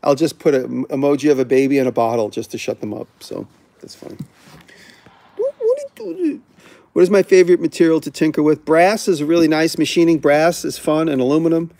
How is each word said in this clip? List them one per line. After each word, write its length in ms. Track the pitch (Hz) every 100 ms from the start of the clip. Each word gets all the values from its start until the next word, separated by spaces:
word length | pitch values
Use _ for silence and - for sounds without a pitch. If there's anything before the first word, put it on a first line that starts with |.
I'll 120 | -
just 240 | 139 160 -
put 160 | 165
an 300 | 135 123 123 131
emoji 440 | 139 143 143 143
of 80 | 135
a 60 |
baby 340 | 123 135 135 139
in 80 | 127
a 60 |
bottle 380 | 117 117 117 104
just 200 | 110 -
to 60 | 113
shut 220 | - 113
them 140 | 107
up. 140 | 110 120 _
So 260 | - - - _ _ _
that's 140 | -
funny. 220 | - - - - _ - - _ - - - _ _ _ -
What, 180 | 494 -
what 200 | 453 539 554 -
do 80 |
you 120 | 415 339
do? 260 | 339 262 _ _ - - _
What 100 | -
is 80 | 180
my 120 | 202
favorite 380 | 180 190 175 175
material 400 | 165 - 165 160
to 100 | 151
tinker 320 | - 156 156
with? 220 | 151 151
Brass 440 | - 160 180 214 -
is 140 | 160
really 260 | 147 170 160
nice. 300 | 156 165 165
Machining 400 | 151 - 165 165
brass 460 | 143 147 165 170
is 140 | 151 -
fun, 300 | - 156 160
and 120 | 139
aluminum. 500 | 127 151 165 165 170